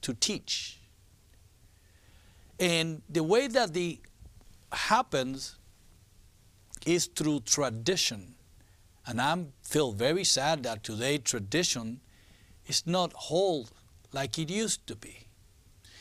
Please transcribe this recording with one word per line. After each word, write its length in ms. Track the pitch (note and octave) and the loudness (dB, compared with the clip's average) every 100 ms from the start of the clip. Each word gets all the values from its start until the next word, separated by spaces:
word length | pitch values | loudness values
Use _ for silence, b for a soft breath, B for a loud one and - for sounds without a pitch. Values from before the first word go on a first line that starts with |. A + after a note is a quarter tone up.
to 100 | - | -8
teach. 640 | A2+ - G2+ - - - - - - - - - - - - b b b b b b b b b - | -2 -2 -2 -4 -6 -6 -14 -20 -20 -20 -20 -20 -20 -20 -20 b b b b b b b b b -2
And 420 | F3+ E3 E3 D#3 - | 2 2 0 -4 -4
the 140 | D#3+ | 0
way 240 | D#3 A3+ C#4 | 4 4 4
that 260 | B3 G3+ | 2 0
the 280 | F3 F3 D3+ - - - - - - - | 0 -2 -4 -14 -20 -20 -20 -20 -20 -10
happens 840 | - - A3+ B3 C#3 B2+ C3+ - - - - - - - - - - - - - - E3 | -4 2 2 2 0 -2 -6 -10 -14 -20 -20 -20 -20 -20 -20 -20 -20 -20 -20 -20 -4 2
is 200 | E3+ - | 2 0
through 340 | - D#3 C#3+ - | -2 0 0 2
tradition. 880 | - C3 A2+ A#2 F#3+ - G#2+ F2 - - - b b b b - | 2 2 0 0 2 0 -4 -12 -20 -20 -20 b b b b -6
And 140 | A2+ | 0
I 240 | C#3 F3 D3 - | 0 0 -4 -12
feel 320 | - D3 C3+ | -2 2 2
very 320 | G2+ B2+ F3+ F3+ | 2 2 4 2
sad 380 | C3+ D3 D#3 | 2 2 0
that 200 | A#2+ G#2+ | -2 -6
today 360 | - G#2+ C3 D3 | -6 -2 0 0
tradition 840 | - A#2+ G2 D#3+ E3+ B2 A2+ B2 b b b b b b - | 0 -4 0 0 2 0 -6 -10 b b b b b b -4
is 200 | - D#3+ | -2 0
not 280 | F3+ E3+ | 0 0
whole 560 | - - E3 G3 D3+ A2 - - - - | -4 -2 2 2 0 -4 -16 -20 -20 -10
like 260 | C3+ C#3 - | -6 -4 -4
it 120 | D#3 | -2
used 360 | G3+ G#3+ - - | 0 0 -2 -6
to 100 | G2+ | -14
be. 320 | - - - - - - - - B B | -14 -20 -20 -20 -20 -20 -20 -20 B B